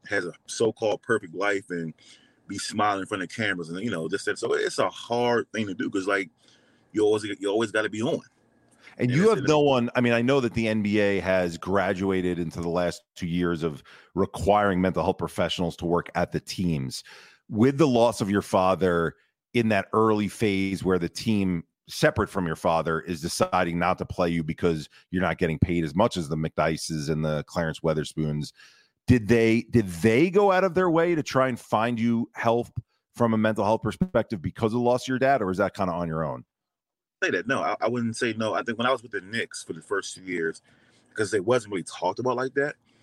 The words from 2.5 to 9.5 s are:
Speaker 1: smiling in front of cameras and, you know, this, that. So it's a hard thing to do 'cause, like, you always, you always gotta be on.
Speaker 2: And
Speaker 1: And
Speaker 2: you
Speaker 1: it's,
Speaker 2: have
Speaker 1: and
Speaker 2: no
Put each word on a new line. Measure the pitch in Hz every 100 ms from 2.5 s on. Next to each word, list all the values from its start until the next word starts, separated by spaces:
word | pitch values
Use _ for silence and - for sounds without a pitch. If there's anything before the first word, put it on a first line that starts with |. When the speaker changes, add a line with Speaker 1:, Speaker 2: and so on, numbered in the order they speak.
| -
Speaker 1:
smiling | - 107 104 98
in | 92
front | 101
of | 87
cameras | - 107 92 80
and, | 87
you | 233
know, | 185 80
this, | 98
that. | - -
So | -
it's | 147 - -
a | 101
hard | - - 117 123 117 -
thing | 110 104
to |
do | 92 -
'cause, | 98 95
like, | 98 92 _ _ _ _ _ _
you | 101
always, | 107 107
you | 104 101 98
always | 104 113
gotta | 107 107
be | 107
on. | 120 - - _ _ _ _ _ - -
Speaker 2:
And | 123
Speaker 1:
And |
Speaker 2:
you | 131
Speaker 1:
it's, | 214
Speaker 2:
have | 208
Speaker 1:
and |
Speaker 2:
no | 139